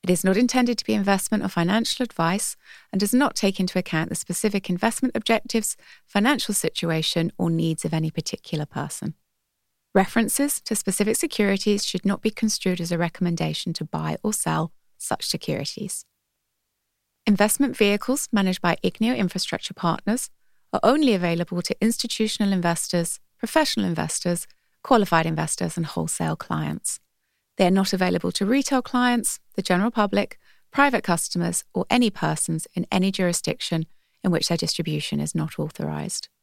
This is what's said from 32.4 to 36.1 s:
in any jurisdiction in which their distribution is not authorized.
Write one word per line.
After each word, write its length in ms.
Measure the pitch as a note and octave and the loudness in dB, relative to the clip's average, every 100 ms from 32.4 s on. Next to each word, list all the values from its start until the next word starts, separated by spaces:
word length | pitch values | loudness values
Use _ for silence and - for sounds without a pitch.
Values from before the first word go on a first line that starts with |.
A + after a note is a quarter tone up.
| - D#3+ - | -2 -4 -4
in 120 | - - | -6 0
any 200 | F#3 F#3+ | 2 2
jurisdiction 760 | F#3+ F3+ F3 - - - E3 E3 - _ _ | 2 0 0 -4 -6 -4 -4 -4 -12 _ _
in 80 | F#3 | 0
which 160 | E3 - | 0 0
their 100 | E3+ | -2
distribution 640 | E3 - D#3+ D3+ - D3 | -2 -4 -2 -4 -4 -4
is 160 | D3 E3 | -2 -4
not 240 | D#3 - | -4 -4
authorized. 680 | D3+ - D#3+ - D3+ | -8 -6 -6 -6 -6